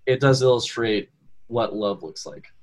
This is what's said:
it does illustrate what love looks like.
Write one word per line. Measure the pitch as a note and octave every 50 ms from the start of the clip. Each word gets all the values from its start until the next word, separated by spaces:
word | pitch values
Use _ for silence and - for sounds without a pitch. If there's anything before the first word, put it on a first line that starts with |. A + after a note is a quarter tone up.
| -
it | C3 B2+ -
does | C#3 C#3 C3+ B2+
illustrate | C3 C3 B2 A#2+ A2+ - - A#2 A2+ A2 G#2+ G2+ F#2+ - _ _ _ - - - - -
what | A#2 A#2 A2+ G#2 G2
love | G#2+ G#2 G2+ G2 F#2 E2+
looks | D#2 D#2 - -
like. | D2 C#2+ - - - - -